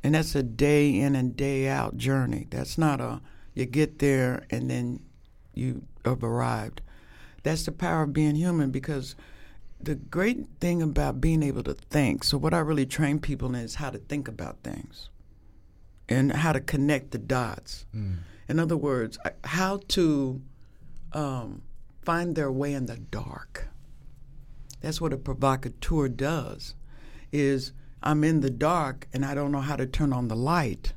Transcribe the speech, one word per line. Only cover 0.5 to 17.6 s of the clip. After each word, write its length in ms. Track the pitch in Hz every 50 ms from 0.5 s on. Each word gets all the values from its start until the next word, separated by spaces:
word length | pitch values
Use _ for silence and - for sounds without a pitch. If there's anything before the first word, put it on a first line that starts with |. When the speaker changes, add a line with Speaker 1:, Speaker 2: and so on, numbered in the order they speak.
| 110 110 143 143 147 147 147 147 135
Speaker 1:
in 220 | 95 139 139 139
and 200 | 131 127 127 123
day 300 | - 131 139 139 135 135 135
out 280 | 135 135 117 107 110
journey. 500 | 120 117 131 135 135 127 123 113 - - -
That's 280 | - 131 135 - - -
not 220 | 160 156 143 127
a, 200 | 123 120 113 117 - - - - - - -
you 120 | - 127
get 320 | 127 131 147 151 151 160 -
there 480 | - 143 139 131 127 127 127 - - -
and 200 | - 123 127 131
then 300 | 127 123 120 120 123 - - - - - - - - - - - -
you 280 | - 120 131 123 - - - - - -
have 180 | 117 127 123 123
arrived. 600 | 117 113 120 123 123 117 110 107 117 - - - - - - - - - - - - - - -
That's 220 | 147 160 160 160
the 80 | - 156
power 320 | - 180 170 165 160 156
of 80 | 143 139
being 240 | 151 156 151 147
human, 340 | 151 170 180 175 160 147 135
because 460 | 131 135 131 - 151 139 131 - - - - - - - - - - - - - - -
the 160 | - - 156
great 500 | - - - - 165 190 220 247 - - - - -
thing 220 | - 175 175 170 165
about 380 | 156 143 - 147 143 123 127
being 220 | 123 160 160 156 151
able 220 | 139 135 127 -
to 100 | - -
think, 480 | - - - - 151 143 117 71 - -
so 160 | - - 139
what 160 | 131 160 165
I 40 | 170
really 280 | 156 151 160 147 135
train 320 | 131 - - 139 139 143 151
people 300 | 147 - 139 131 131 127
in 60 | 127
is 200 | 123 117 113 -
how 140 | - 147 135
to 80 | - 104
think 300 | - - 143 147 135 -
about 300 | 110 - 87 65 - - -
things 460 | 60 - - - - - - - - - - - - - - - - - - - - - - - - - - - -
and 240 | - 131 135 143 -
how 200 | 143 160 165 151
to 80 | 135
connect 500 | - - - 143 139 143 151 135 131 -
the 80 | - 117
dots. 680 | 107 104 135 127 123 110 - -